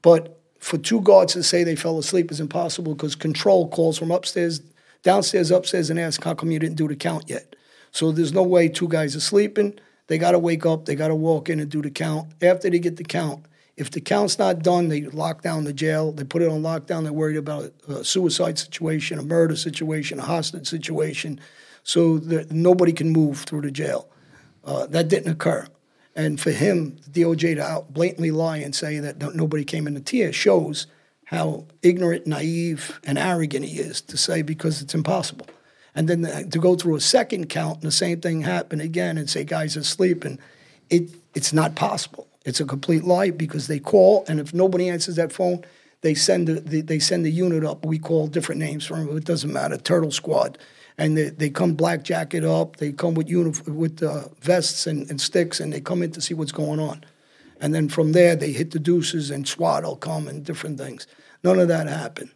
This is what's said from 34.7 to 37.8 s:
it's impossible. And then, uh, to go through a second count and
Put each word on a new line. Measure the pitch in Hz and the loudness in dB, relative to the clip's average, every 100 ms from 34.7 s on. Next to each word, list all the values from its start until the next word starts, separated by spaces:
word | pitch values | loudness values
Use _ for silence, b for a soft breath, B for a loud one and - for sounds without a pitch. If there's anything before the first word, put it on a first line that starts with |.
| 156 | -4
it's | 139 | -4
impossible. | 165 151 185 160 - - b b b b | -4 -2 -2 -4 -12 -20 b b b b
And | - 160 | -4 0
then, | 175 165 | 0 -2
uh, | 147 | -6
to | 175 170 | -6 0
go | 175 175 | 2 2
through | 175 151 | 0 0
a | |
second | - 254 - 196 156 | 2 2 2 -4 -6
count | 165 160 | -4 -4
and | 160 | -6